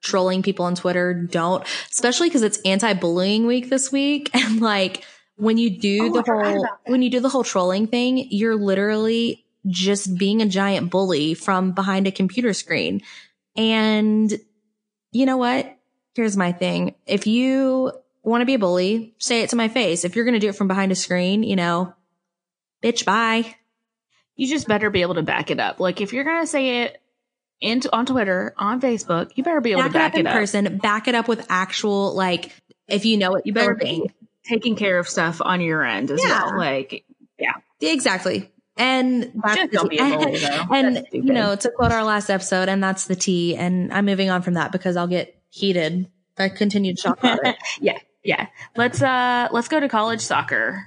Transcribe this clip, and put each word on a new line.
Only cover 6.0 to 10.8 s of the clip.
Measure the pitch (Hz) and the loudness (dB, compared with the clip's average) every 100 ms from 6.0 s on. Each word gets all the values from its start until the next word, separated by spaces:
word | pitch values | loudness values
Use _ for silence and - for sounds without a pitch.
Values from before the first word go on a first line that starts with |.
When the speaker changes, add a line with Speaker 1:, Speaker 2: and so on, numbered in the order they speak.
| 226 | 2
Speaker 2:
Oh, | |
Speaker 1:
the | 240 | 0
Speaker 2:
I | |
forgot | 233 220 208 | 2 0 2
Speaker 1:
whole, | 202 | 0
Speaker 2:
about | 196 202 - | -2 -6 -2
that. | |
Speaker 1:
when | 254 | 2
you | 254 | 2
do | 247 | 2
the | 262 | 0
whole | 262 | 0
trolling | 233 196 180 190 220 | 0 0 0 0 0
thing, | 240 247 254 254 | 0 0 0 -2
you're | 202 226 220 | -2 0 0
literally | 202 190 202 214 220 233 233 - _ _ 202 | 0 0 0 0 0 0 0 -4 _ _ -4
just | 180 185 202 196 180 | 0 0 0 0 0
being | 196 214 | 2 2
a | 220 | 2
giant | 185 196 190 | 2 0 0